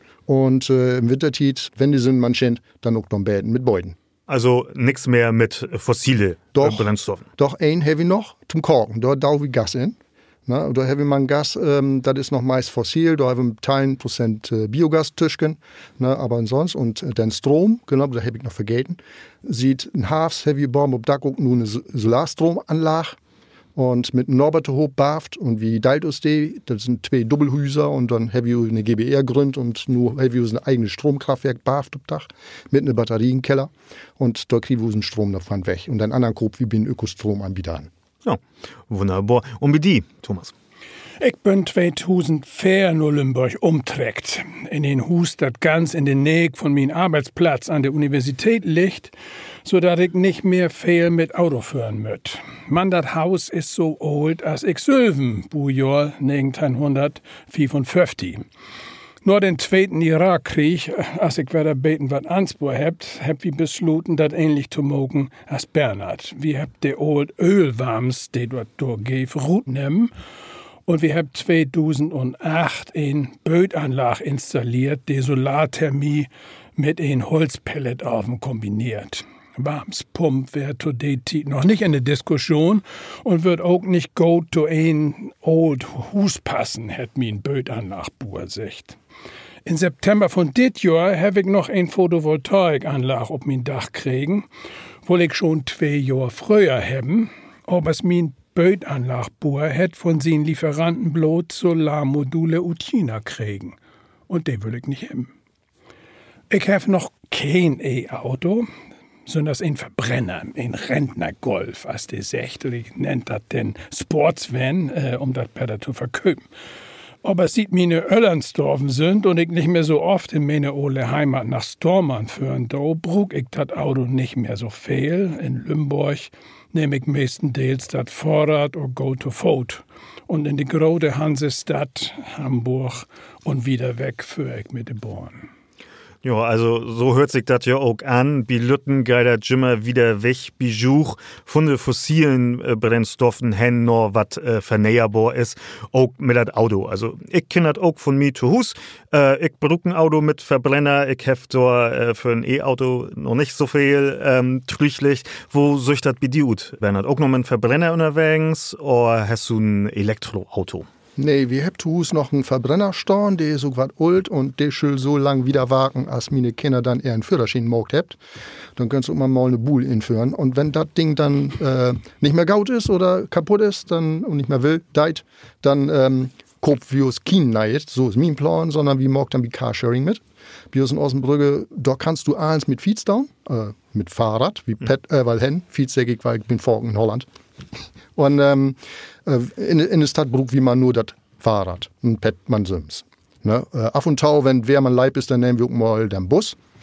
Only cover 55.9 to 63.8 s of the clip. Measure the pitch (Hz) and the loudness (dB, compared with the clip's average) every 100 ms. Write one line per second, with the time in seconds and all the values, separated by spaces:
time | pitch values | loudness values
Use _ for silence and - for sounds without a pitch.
55.9 | 143 147 143 135 143 135 127 151 123 147 | 2 0 -2 -2 0 -2 -2 -2 0 0
56.9 | 139 147 - - - - - 139 147 127 | 0 -2 -4 -20 -20 -8 -2 0 0 0
57.9 | 180 160 - 92 82 - _ - - - | 2 2 -2 -8 -10 -14 _ -20 -20 -20
58.9 | - - - - 196 190 165 - 190 196 | -20 -20 -4 2 4 4 0 2 2 2
59.9 | 156 165 156 185 170 - - 151 175 - | 2 2 4 4 2 0 0 2 2 -2
60.9 | - - 165 185 135 135 165 151 139 151 | -6 -4 -2 -2 -2 -2 0 0 0 0
61.9 | 156 139 139 320 180 190 - 139 123 151 | 0 -2 -4 -2 0 0 -2 -4 -2 -2
62.9 | 170 - - 127 151 175 143 160 - | -4 -10 -8 -4 -4 -4 -2 -4 -2